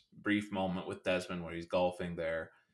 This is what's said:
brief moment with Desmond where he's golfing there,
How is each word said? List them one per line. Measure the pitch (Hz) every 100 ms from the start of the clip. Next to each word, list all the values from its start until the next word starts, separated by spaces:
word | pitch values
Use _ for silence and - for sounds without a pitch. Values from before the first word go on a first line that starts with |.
| _ -
brief | 104 104 104
moment | 95 95 90 -
with | 101
Desmond | 95 92 90 90
where | 82
he's | 85 85
golfing | 92 90 87 87 85
there, | 80 82 82 - _